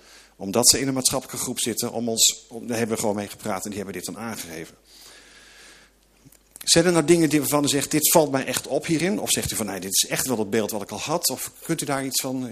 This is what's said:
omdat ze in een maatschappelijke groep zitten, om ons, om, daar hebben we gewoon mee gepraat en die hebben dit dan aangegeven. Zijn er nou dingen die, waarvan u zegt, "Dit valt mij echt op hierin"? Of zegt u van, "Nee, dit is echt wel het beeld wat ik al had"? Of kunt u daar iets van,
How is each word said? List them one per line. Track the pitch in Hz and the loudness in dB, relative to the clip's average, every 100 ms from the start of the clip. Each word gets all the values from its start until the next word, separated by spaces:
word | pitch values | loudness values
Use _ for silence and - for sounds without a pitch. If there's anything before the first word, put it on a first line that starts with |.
| - - - - | -20 -20 -20 -12
omdat | 98 113 123 | -2 4 6
ze | 123 | 4
in | 135 | 2
een | |
maatschappelijke | 131 127 139 - 123 | 0 0 -2 -4 -6
groep | - 120 | -6 -4
zitten, | 123 107 120 | -4 -2 -4
om | 110 117 | -2 -2
ons, | 113 - - - | 2 2 0 -10
om, | 113 110 | -12 -6
daar | 113 | -2
hebben | 113 110 | -2 0
we | |
gewoon | 110 104 | 0 -2
mee | 101 | -4
gepraat | - 110 95 | -8 -6 -6
en | 107 | -6
die | 101 | -8
hebben | 95 90 | -8 -8
dit | |
dan | 87 87 | -8 -8
aangegeven. | 113 101 85 82 80 - _ - - - - - - - - - - _ _ _ - _ _ - | -8 -10 -10 -12 -14 -18 _ -20 -20 -20 -20 -20 -20 -20 -20 -20 -20 _ _ _ -20 _ _ -6
Zijn | - 165 | 2 4
er | 175 | 6
nou | 170 | 6
dingen | 151 170 156 | 6 6 6
die, | 151 | 2
waarvan | 127 147 | 2 2
u | 143 | 2
zegt, | 139 - | 0 0
"Dit | 151 - | 2 6
valt | 175 147 | 6 6
mij | 135 | 2
echt | 127 123 - | -2 -4 -2
op | 139 - | -2 0
hierin"? | 156 175 202 | 0 0 0
Of | - | -2
zegt | - - | -2 -2
u | - | -4
van, | 208 | -4
"Nee, | 98 | -6
dit | 92 | -2
is | 95 - | 0 0
echt | 151 131 | 0 0
wel | 113 | -2
het | 98 | 0
beeld | 113 104 | 0 0
wat | 107 | -4
ik | 98 | -8
al | 104 | -8
had"? | - 170 - | -4 -2 -2
Of | 127 - - | -4 -8 -10
kunt | - 160 | -6 -4
u | |
daar | 143 135 | -2 -4
iets | 135 - | -2 -4
van, | 135 131 127 | -4 -4 -6